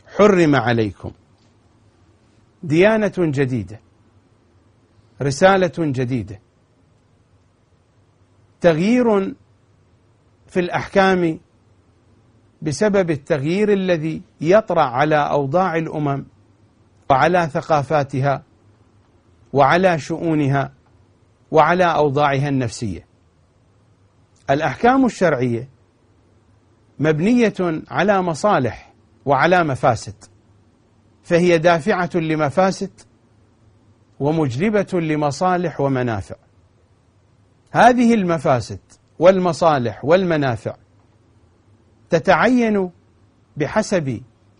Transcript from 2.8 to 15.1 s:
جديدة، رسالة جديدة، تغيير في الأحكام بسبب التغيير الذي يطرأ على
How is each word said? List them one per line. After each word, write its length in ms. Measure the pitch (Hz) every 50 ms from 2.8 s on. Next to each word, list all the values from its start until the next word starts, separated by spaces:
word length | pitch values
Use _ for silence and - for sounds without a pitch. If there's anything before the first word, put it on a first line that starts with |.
| 185 214 220 220 214 185 - 185
جديدة، 600 | 175 156 135 139 139 123 131 117 95 92 104 - _ _ _ _ _ _ _ _ _ _ _ _ _ _ _ _ _ _ _ _ _ _ _ _ _ _ _ -
رسالة 500 | 131 139 135 - - 190 196 190 185 170 - 175
جديدة، 600 | 165 147 127 131 131 120 131 120 95 101 117 - _ _ _ _ _ _ _ _ _ _ _ _ _ _ _ _ _ _ _ _ _ _ _ _ _ _ _ _ _ _ _ _ _ _ _ _ _ _ _ _ _ _ _ _
تغيير 720 | - 170 160 151 180 214 247 247 247 233 208 196 196 190 - - _ _ _ _ _ _ _ _ _ _ _ _ _ _ _ _ _ _ _ _ _
في 140 | _ - 185
الأحكام 800 | 180 175 165 147 - - - 196 190 190 185 180 175 160 160 - - _ _ _ _ _ _ _ _ _ _ _ _ _ _ _ _ _ _ _ _ _ _ _
بسبب 480 | - 156 139 - 214 214 196 202 185 165
التغيير 600 | 156 139 - - 165 139 135 156 175 202 214 208
الذي 500 | 208 196 190 185 175 160 151 160 156 160 - _ _ -
يطرأ 420 | 147 160 190 220 214 - 175 165
على 340 | 147 127 117 127 151 156